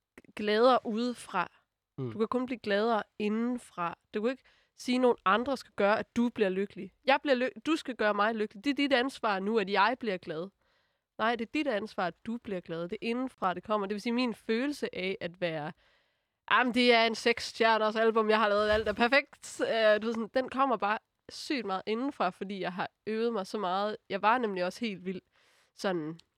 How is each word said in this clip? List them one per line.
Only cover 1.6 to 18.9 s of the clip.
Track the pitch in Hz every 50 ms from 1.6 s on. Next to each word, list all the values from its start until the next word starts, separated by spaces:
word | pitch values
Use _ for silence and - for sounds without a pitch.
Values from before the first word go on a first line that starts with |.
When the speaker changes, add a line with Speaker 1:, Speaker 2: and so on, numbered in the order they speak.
| _ _ _ _ _ _ _ -
Speaker 2:
Mm. | 131 120 110
Speaker 1:
Du | 202
kan | 226 -
kun | - 247 254
blive | 240 262 220
gladere | - 208 202 202 214 233 233 208 - - _ -
indenfra. | 214 208 214 226 233 247 247 240 - - _ 175 175 170 175 - _ _ -
Du | 214 208
kan | 247
ikke | 269 - _ _ _ _ _ _ _
sige, | - - - 247
at | 254
nogen | 254 247 233 - _
andre | 185 196 220 240 285 269
skal | - - - _
gøre, | - 202 196 214 214
at | - - -
du | 240 240 247
bliver | - - 208 190
lykkelig. | 185 190 202 - - 185 196 190 - _ _
Jeg | 240 269 285 -
bliver | 294 254
ly-, | 247 254 254 - 226 -
du | 294 330
skal | - - - 233
gøre | - 220 208 202
mig | 202 202 220 233
lykkelig. | 214 208 - - 202 -
Det | 285
er | 269
dit | 277 285 269 269
ansvar | 240 247 277 - - - 226 202 190
nu, | 190 202 226 220
at | 196 185
jeg | 202 202 196 220 262 -
bliver | - 214 185 180
glad. | - 180 156 156 175 196 - _ _ _ _ _ _ _ _ _ _ _ _ -
Nej, | 214 226 247
det | 226 226
er | - -
dit | 302 302
ansvar, | 277 220 202 220 214 - - 190
at | 170 - _ -
du | - 226 240
bliver | - - 196 180
glad. | 170 - 165 165 170
Det | 175 220
er | - -
indenfra, | 233 233 247 262 262 - _ - 185 175
det | 180 -
kommer. | - 214 208 196
Det | 190 214
vil | 202
sige, | - 240 233
min | 247 254 240 208
følelse | - _ - 220 226 262 294 285 - 247 - -
af | - 185 190 190 -
at | - 175 170 180
være, | 180 170 160 156 147 160 - - _ _ _ _ _ _ _ _ _ _ _ _ _ -
"Jamen, | - 220 254 254 208
det | 254 247 240 240
er | 226 226
en | 233 226
seks | - - 233 233 - - -
stjerners | - - 226 226 226 214 214 214 214
album, | 220 226 226 214 226 220 214
jeg | 214 214
har | 226 208
lavet, | 202 208 214 208
alt | 214 220 220
er | 208